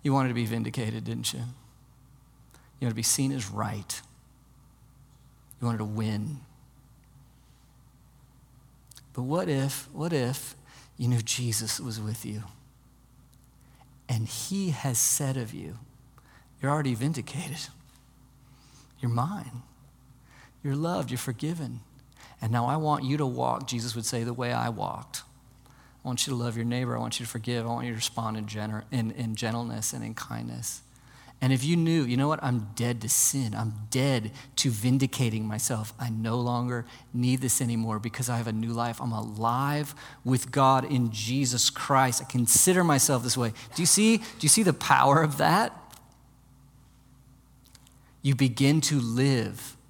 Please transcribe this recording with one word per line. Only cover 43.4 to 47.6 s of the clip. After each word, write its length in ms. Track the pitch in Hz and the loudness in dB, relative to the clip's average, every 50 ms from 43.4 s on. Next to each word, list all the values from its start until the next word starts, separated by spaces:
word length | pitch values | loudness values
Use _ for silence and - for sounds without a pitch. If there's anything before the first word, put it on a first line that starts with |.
| 120 113 110 - - - - | 0 -2 -2 -6 -14 -10 -4
Do 80 | - 175 | 0 4
you 40 | |
see, 320 | 165 - 196 214 220 226 214 | 4 6 6 8 6 6 4
do 60 | 220 - - - - | 2 -4 -8 -2 4
you 60 | 151 | 4
see 140 | - 214 220 | 6 6 6
the 100 | 185 151 | 4 4
power 480 | - - - 143 131 131 139 139 156 160 | 2 4 4 6 8 8 8 8 6 6
of 140 | 156 143 139 | 4 2 2
that? 380 | 156 160 160 196 220 - - - - - - - - - - _ - - - _ _ _ - - - - - - - - _ - _ - - _ - - - - - - - - | 4 4 6 4 2 0 -4 -10 -20 -20 -20 -20 -20 -20 -20 _ -20 -20 -20 _ _ _ -20 -20 -20 -20 -20 -20 -20 -20 _ -20 _ -20 -20 _ -20 -20 -20 -20 -20 -20 -20 -20